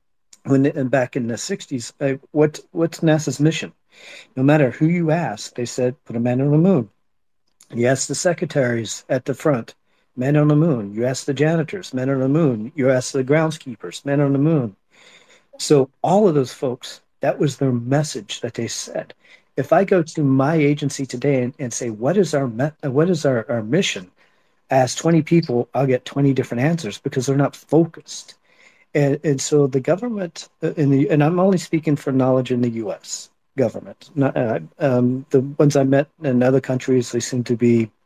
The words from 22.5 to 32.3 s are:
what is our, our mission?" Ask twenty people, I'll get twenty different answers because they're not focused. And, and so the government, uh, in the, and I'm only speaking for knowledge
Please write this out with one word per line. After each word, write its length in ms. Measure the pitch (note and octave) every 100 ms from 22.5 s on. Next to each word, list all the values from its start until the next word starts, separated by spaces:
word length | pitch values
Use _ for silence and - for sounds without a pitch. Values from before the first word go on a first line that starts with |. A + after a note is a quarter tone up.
| A2 D3+ -
what 260 | C#3+ B2+ C#3
is 160 | D3 C#3+
our, 240 | B2 -
our 140 | A#2
mission?" 480 | G#2+ D3+ - G2 F2+ _ _ _ _ _ _
Ask 260 | C3+ B2 -
twenty 240 | D#3+ E3
people, 480 | D#3 E3+ E3 A#2+ A#2+
I'll 120 | B2 C3+
get 200 | B2 -
twenty 280 | - C#3
different 300 | C3 A#2+ A#2+
answers 340 | C#3+ E3+ G#2 -
because 280 | C#3 C3+ B2
they're 120 | C#3
not 180 | C#3+ -
focused. 800 | - D3+ E3 - - - - - _ _ _ _ _ D3+
And, 240 | C#3+ D3
and 160 | D#3+ C3+
so 280 | - D3+ C#3
the 120 | C3+
government, 720 | C3 F3 B3 G#3 F3+ - - _
uh, 100 | D#3+
in 160 | - C#3
the, 200 | C3+ C#3+
and 140 | D3+
I'm 160 | D3 F3+
only 180 | F#3+ F#3
speaking 380 | - E3 D#3 D3
for 160 | -
knowledge 400 | C3 C3